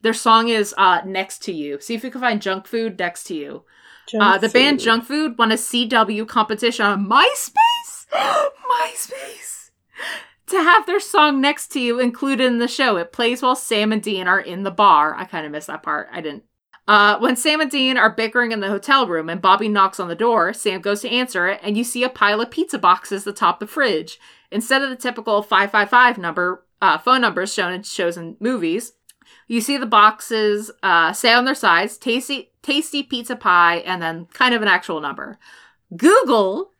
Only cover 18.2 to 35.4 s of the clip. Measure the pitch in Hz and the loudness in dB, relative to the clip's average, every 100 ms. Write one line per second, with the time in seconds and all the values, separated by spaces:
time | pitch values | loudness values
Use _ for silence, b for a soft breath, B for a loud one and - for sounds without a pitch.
18.2 | 226 247 233 226 196 196 - 269 226 165 | -2 0 -2 -2 -4 -4 0 0 2 -2
19.2 | 160 170 190 196 214 208 190 - 180 170 | -4 -2 4 4 2 2 2 0 -8 -2
20.2 | 226 226 170 226 214 190 202 202 240 240 | 0 2 0 -2 -4 -4 -2 -4 -2 -4
21.2 | 254 190 180 202 202 208 240 240 240 247 | -2 -2 -2 -2 -4 -4 -4 -2 -4 0
22.2 | 202 214 233 277 359 269 180 180 - 196 | 0 0 -4 -4 -6 0 2 2 0 -8
23.2 | 202 202 180 175 208 - 262 160 165 - | -8 -2 -2 -2 -6 -2 0 0 -6 -18
24.2 | b b b 202 226 269 269 254 247 240 | b b b -8 -2 -2 -2 -6 -8 -8
25.2 | 220 208 208 196 202 214 208 247 247 226 | -2 -2 2 0 2 0 2 4 4 2
26.2 | 175 160 180 180 _ _ 190 160 - 262 | -6 -4 -4 -4 _ _ 0 0 2 2
27.2 | 233 170 190 - 180 180 202 - 175 175 | 2 -2 -6 -4 -4 -6 -10 -4 -4 -4
28.2 | 165 - 220 254 165 180 233 _ _ _ | -12 -6 -4 -2 -2 -4 -6 _ _ _
29.2 | b b b 233 214 277 254 214 214 214 | b b b -4 -2 -4 2 6 6 4
30.2 | - 226 214 208 220 - 196 170 165 208 | -6 -2 0 0 -4 -6 0 2 2 2
31.2 | 240 240 254 294 208 170 208 - - 240 | 4 4 2 0 2 2 2 -6 -4 -4
32.2 | 247 277 - _ - 285 311 285 277 247 | -4 -10 -10 _ -4 -4 -2 -6 -6 -8
33.2 | 233 247 208 180 170 170 - 185 165 165 | -8 -4 2 6 6 2 -4 -6 -4 -8
34.2 | 170 - 247 240 214 180 - 160 147 131 | -12 0 2 2 2 2 0 -8 -6 -10
35.2 | - 214 | -12 -16